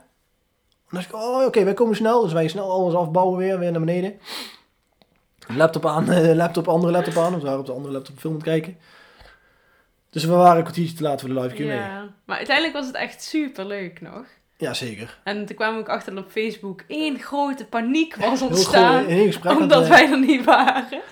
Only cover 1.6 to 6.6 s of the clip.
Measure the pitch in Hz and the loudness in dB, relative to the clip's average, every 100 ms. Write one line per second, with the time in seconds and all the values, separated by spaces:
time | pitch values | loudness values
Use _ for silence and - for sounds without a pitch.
1.6 | 190 196 233 208 220 240 190 165 160 190 | 2 2 2 2 2 2 2 0 -2 -2
2.6 | 196 185 180 175 160 180 185 185 185 185 | -2 0 0 0 0 2 2 0 -2 -2
3.6 | 175 165 160 180 190 208 - - - - | -2 -2 -2 -2 -4 -8 -16 -16 -16 -20
4.6 | _ _ _ _ _ _ _ _ - 123 | _ _ _ _ _ _ _ _ -8 0
5.6 | 160 160 160 156 160 175 165 160 170 170 | 2 2 -2 0 0 4 4 4 0 -2